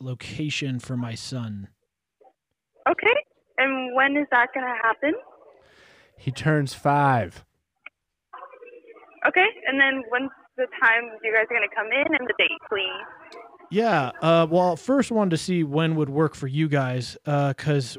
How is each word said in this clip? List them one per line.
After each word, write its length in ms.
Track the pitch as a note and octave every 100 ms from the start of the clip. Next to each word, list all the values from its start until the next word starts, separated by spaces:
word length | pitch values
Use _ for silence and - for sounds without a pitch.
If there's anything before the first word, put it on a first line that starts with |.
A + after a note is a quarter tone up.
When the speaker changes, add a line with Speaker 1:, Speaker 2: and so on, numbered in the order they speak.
Speaker 1:
location 800 | B2+ B2+ - - D#3 C#3+ C#3+ B2+
for 180 | - B2+
my 160 | A#2+
son. 540 | A2 - C3 A#2 G#2 G2 _ _ _ _ _ - _ _ _ _ _ -
Speaker 2:
Okay, 300 | - G#4 B4+ - _ _ -
and 400 | C4+ C4+ B3+ B3
when 220 | C4+ C#4+
is 80 | C#4+
that 160 | B3 B3
gonna 240 | C#4 B3+ A#3
happen? 320 | A3+ - C#4 G#4 - - - - _ _ - _ _ _
Speaker 3:
He 120 | -
turns 420 | B2+ D#3 D3+ C3+
five. 720 | - D3 C#3+ C#3+ B2+ F#2 - _ _ _ _ - _ _ _ _ - - - - - - - - - -
Speaker 2:
Okay, 200 | - G4 - -
and 140 | C4+
then 220 | C4+ C4+ A3+
when's 220 | B3 C4 - _ -
the 100 | B3+ -
time 240 | A#3 A3+ A#3 G#3+
you 100 | A3
guys 140 | A3 A3
are 40 |
gonna 120 | A#3 G3+
come 120 | A3+ G#3+
in 280 | B3+ D4+
and 140 | D4+ B3
the 60 | G#3
date, 120 | F3 - -
please? 680 | G3+ F#3 F#3 - - - - - - -
Speaker 1:
Yeah, 400 | F3+ A3+ F3 B2+ -
uh, 260 | D#3+ E3 E3
well, 260 | E3+ F3+ E3+
first 340 | - C4+ A#3+
wanted 200 | A3+ G3
to 80 | D#3+
see 260 | - F3+
when 300 | D#3 C#3+ D#3+ D#3+
would 140 | D3
work 240 | C#3 D#3
for 120 | - C#3
you 220 | C#3 D#3+
guys, 480 | C#3+ C3 B2+ A#2 -
uh, 300 | - C#3+ C#3+
'cause 420 | C3+ - C#3+ B2